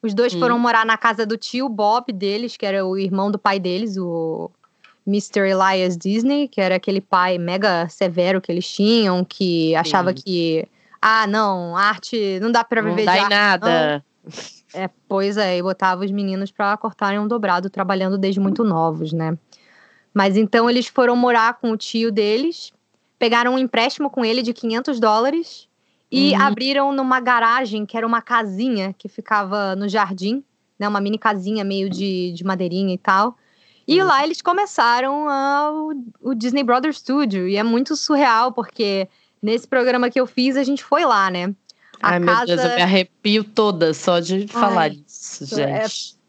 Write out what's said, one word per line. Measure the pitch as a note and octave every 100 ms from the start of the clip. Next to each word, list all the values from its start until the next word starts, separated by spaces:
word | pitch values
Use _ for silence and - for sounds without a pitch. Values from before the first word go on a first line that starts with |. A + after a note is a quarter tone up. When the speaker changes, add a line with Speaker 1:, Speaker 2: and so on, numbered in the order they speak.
Speaker 1:
Os | A3+
dois | G3+ A#3+
Speaker 2:
Hum. | F3
Speaker 1:
foram | B3 A#3+
morar | A#3+ A3+
na | A3 A3
casa | A#3 G#3
do | G#3+ A3+
tio | - A#3+ C4+
Bob | G#3+ G#3 A#3 B3
deles, | G3 G3 G#3 A#3+ -
que | G3+
era | G3
o | F#3+ F#3+
irmão | F#3+ F#3+ G3+
do | G#3
pai | G#3 G3
deles, | F3+ F3+ A3+ F#3+
o | F3 E3 D#3+ D#3+ E3+ _ _ _ _ _ -
mister | G3+ - G#3 G3
Elias | F#3+ F#3+ F#3+ F#3 F3
Disney, | F#3+ G#3+ B3 C#4+ C#4+
que | -
era | F#3 F#3
aquele | - G3
pai | - F#3+ F3+ F3+
mega | F3 F#3 G#3 F3 E3+
severo | - F#3+ E3+ F3 F#3+
que | -
eles | F3 -
tinham, | - G3+ A#3 G#3 F3+
que | F3+ - F#3 E3+ D#3+ D#3+
achava | E3 F#3+ F3+
Speaker 2:
Sim. | D#3
Speaker 1:
que, | - F3 E3 D#3+ - _ _ _
"Ah, | G#3+ A3 G#3+
não, | G#3 G#3+ F#3 F3 E3+
arte, | G3+ G#3 - A#3 G3+ F#3+
não | A3
dá | A#3
pra | A#3 A3+
Speaker 2:
Não | F3
Speaker 1:
viver | F3+ G#3+
Speaker 2:
dá |
Speaker 1:
de | F#3+
Speaker 2:
em |
Speaker 1:
arte, | G3+
Speaker 2:
nada." | G3+ G#3 F#3 F3 E3 D#3 D3 - _
Speaker 1:
não. | - - - - _
É, | - F#3+ _ _
pois | G3 G3 G3+
é, | G3 F3+
e |
botava | F3+ F#3 F#3+ F3+
os | G3
meninos | G3+ G3 F#3+ G3
pra | _ G3+ G#3+
cortarem | G3 - G3+ G3+
um | G#3
dobrado, | A#3 G#3 F3+ F#3+
trabalhando | F#3+ F#3+ F#3+ F#3+ G3
desde | G3 G3+
muito | F#3+ G3
novos, | A3+ E3 E3 D#3 D#3+
né? | E3 D#3+ D#3+ _ _ _ _ _ _ _
Mas | G3+ G3 G3
então | A3 A#3 A#3
eles | B3 A#3
foram | - B3 B3
morar | B3 A#3+ A3+ A#3+
com | A#3
o | A3
tio | - A3+ A3+
deles, | G#3+ G#3 A3 D#4 E4+ - _ _ _ _ _
pegaram | A#3 A#3 A#3+
um | B3+
empréstimo | C4 A#3+ A#3+ - C#4+
com | C4+
ele | A3+ B3
de | A#3
quinhentos | A#3 A3+ A3+ C4+ B3+
dólares | A3 G#3+ B3+ D#4+ E4 - _ _ _ _ _
e | C4 C#4
Speaker 2:
Uhum. | -
Speaker 1:
abriram | C#4 A3 C4 C#4 C#4
numa | C#4 C4 B3+
garagem, | B3 B3 A3+ B3 B3 G#3+
que | G#3 A#3
era | A3+
uma | A#3
casinha | - A#3+ G#3+ F#3 B3+ A3 F#3+ F#3+
que | G3+
ficava | - A3 G#3+ G3 G#3 G3 F#3+
no | G3+
jardim, | G#3+ G3 F#3+ F#3+ C4 C#4 _ _ _
né? | G#3
Uma | G#3
mini | G3+ A3
casinha | A3 G#3 F#3 G#3+
meio | G3 G3 G3
de, | F3+ G3 F#3 F3+
de | E3+
madeirinha | F#3 F#3 F3+ F3+ G3
e | F3+
tal. | - F#3+ A3 A#3 _ _ _ _ -
E | E4
Speaker 2:
Uhum. | F#4+
Speaker 1:
lá | C#4
eles | D4+ E4+
começaram | - F4+ G4+ - A#3+ A#3+ C4 C#4+ D4+
a, | C#4 C#4 C#4+ D4+
o, | D#4 D#4 D4 A#3+ - A3+
o |
Disney | B3 A#3+ C4+
Brothers | B3 B3 D4 C#4
Studio. | - C4+ C#4 G3 F3+
E | G3
é |
muito | A3+ A#3 C4 D4
surreal, | - D4 C#4 A3 B3
porque | A#3 G3+ - G#3 G3 F#3 _ _ _
nesse | G#3 A3+ -
programa | C4 B3 B3 B3
que | B3
eu | B3+
fiz, | - B3+ C4
a |
gente | C4 C#4
foi | - C#4+
lá, | E4 G#3+ F#3+
né? | F3+ F3+ G3 _ _ _ -
A | G3+
Speaker 2:
Ai, | F3+
meu | E3+
Deus, | A#3 A#3+
eu | F3
Speaker 1:
casa | B3 A#3+
Speaker 2:
me |
arrepio | - F#3+ F3+ _ G#3 G#3+
toda | G#3 G#3+ G#3+ F3+ D#3+
só | D3+ - F3
de | E3 F#3+
Speaker 1:
Ai, | G#3
Speaker 2:
falar | A#3 G#3 F#3+ D#3
disso, | D3 _ - - -
Speaker 1:
isso | C#3+ -
é | C#3 C#3
Speaker 2:
gente. | A3 - - -